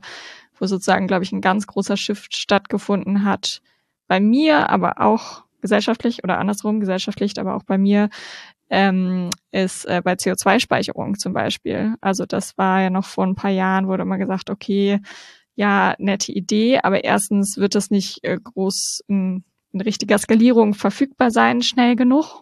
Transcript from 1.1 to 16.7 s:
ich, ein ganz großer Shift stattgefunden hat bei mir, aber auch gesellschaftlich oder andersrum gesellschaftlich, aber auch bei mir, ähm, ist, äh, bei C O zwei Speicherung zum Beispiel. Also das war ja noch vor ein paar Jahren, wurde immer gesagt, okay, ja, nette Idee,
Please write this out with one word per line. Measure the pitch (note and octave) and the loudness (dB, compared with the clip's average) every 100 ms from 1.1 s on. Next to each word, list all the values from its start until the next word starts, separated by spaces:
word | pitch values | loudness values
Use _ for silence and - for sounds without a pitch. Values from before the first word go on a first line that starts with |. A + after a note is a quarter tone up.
| F#3 | 0
ich, | F#3+ | -2
ein | G3 | -2
ganz | F#3+ G3+ G3+ | 0 0 -2
großer | - G3 G3+ | -4 -2 -2
Shift | - G3+ - - | -4 -6 -6 -8
stattgefunden | - G3 G3+ G3 - G3+ - G3 G3+ | 0 0 0 -6 -2 -2 0 0 0
hat | F#3+ - - _ _ _ _ - | 0 -4 -8 _ _ _ _ -2
bei | F#3 | 2
mir, | G#3 B3+ D#4 D4+ - | 4 4 4 4 2
aber | F#3+ F3 - | 0 0 0
auch | G#3 A3+ - - _ _ | 2 2 -2 -18 _ _
gesellschaftlich | G3 G#3 G#3 A3+ A#3 - | 0 0 2 0 -2 -2
oder | F#3 - | -2 -2
andersrum | F#3 G3+ G#3+ G#3+ | -2 -2 -2 -2
gesellschaftlich, | G3 F#3 - - G3+ - | -2 -4 -4 -4 -4 -4
aber | F#3+ G3 | -6 -6
auch | |
bei | - F#3+ | -2 2
mir, | G3 G3+ G#3 - - - - _ - | 4 4 2 -2 -18 -18 -20 _ -2
ähm, | F#3+ G3 F#3 F#3 F#3 F3 - _ | 2 2 2 0 -2 -4 -8 _
ist, | F#3+ F#3 - - | -2 -2 -4 -4
äh, | F3 | -2
bei | F#3 F#3+ | 0 -2
C | G3 | -2
O | F#3 | 0
zwei | G3+ G#3+ | 2 2
Speicherung | - - G3 - - G3+ | 2 -2 -2 -6 -6 -4
zum | F#3+ | -4
Beispiel. | G3 - - - - G#3+ A#3 | -2 -2 -4 -6 -4 -4 -2
Also | G3 F#3+ F#3 | -2 -2 -2
das | G3 - - | -4 -6 -2
war | F#3+ F#3+ | 0 2
ja | F#3+ | 2
noch | F#3 G3 | -2 -4
vor | - F#3+ | -2 -2
ein | F#3+ | 0
paar | G3+ | -2
Jahren, | F#3+ F#3 F#3+ F#3+ | 0 2 0 0
wurde | F#3+ | -2
immer | F3+ F#3+ | -2 -2
gesagt, | G3 F#3+ - | -2 -4 -6
okay, | G3 - G3 G3 G3+ G3+ - - - _ - | -8 -2 0 2 0 -4 -20 -20 -20 _ -4
ja, | G3+ G3+ F#3+ - | 0 2 2 0
nette | G3 G3 - | -2 -2 -4
Idee, | G3+ F#3 G#3+ A3+ | -6 -2 2 2